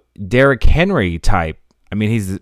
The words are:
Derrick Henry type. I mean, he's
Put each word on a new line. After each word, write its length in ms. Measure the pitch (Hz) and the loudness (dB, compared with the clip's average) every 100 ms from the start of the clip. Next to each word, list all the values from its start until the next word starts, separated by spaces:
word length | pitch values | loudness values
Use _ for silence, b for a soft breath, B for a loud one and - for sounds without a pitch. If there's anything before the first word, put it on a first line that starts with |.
| - - | -16 -18
Derrick 460 | 98 123 139 127 | -4 0 2 4
Henry 560 | - 143 190 175 92 85 | 4 4 2 0 -2 -2
type. 400 | - 98 80 - _ _ _ | 0 0 -2 -10 _ _ _
I 40 | 101 | -6
mean, 140 | 107 | -2
he's 300 | 113 98 95 | -4 -6 -10